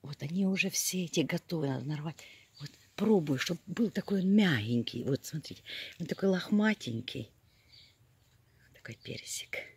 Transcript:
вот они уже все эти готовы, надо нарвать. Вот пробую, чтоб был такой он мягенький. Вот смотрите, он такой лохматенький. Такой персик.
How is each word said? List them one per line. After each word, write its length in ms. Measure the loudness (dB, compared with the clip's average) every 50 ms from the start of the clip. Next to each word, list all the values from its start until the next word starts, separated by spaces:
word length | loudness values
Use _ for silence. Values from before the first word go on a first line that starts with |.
вот 200 | -12 -12 -10 -8
они 240 | -8 -4 -2 0 2
уже 220 | 2 2 0 -2 -2
все 340 | 0 -2 -2 -2 -2 -2 -4
эти 160 | 0 2 0
готовы, 480 | 2 2 0 -4 _ -4 -2 -2 0 0
надо 160 | -2 -2 -2
нарвать. 320 | -4 -4 -4 -6 -8 -10 -10 -18 -20 -20 -20 -20 _ _ -16
Вот 100 | -16 -16 -16 _ -20 _ _
пробую, 420 | 0 4 6 6 4 6 2 0 0
чтоб 200 | 0 -2 -4 -4 _
был 240 | -8 0 0 0 2
такой 300 | 0 -4 -2 0 0 2
он 140 | 4 6 6
мягенький. 720 | 8 8 6 4 2 2 2 0 0 0 0 -4 -4 0
Вот 200 | 0 -2 -2 -2
смотрите, 380 | -8 -8 -8 -8 -10 -16 -16 _ -14 -12 -12 -12 -14 -10 -10
он 60 | -6
такой 220 | -6 -4 0 2 2
лохматенький. 1000 | 2 2 0 2 2 4 4 4 2 0 -4 -6 -6 -6 -6 -8 -8 -8 -10 -10 _ _ _ _ _ _ _ _ -20 -20 -20 -20 _ _ _ _ _ _ _ _ _ _ _ _ _ _ _ _ _
Такой 220 | -18 _ -14 -14 _
персик. 540 | -10 -10 -10 -10 -8 -8 -8 -8 -8 -8 -8 -8 -8 -10 -20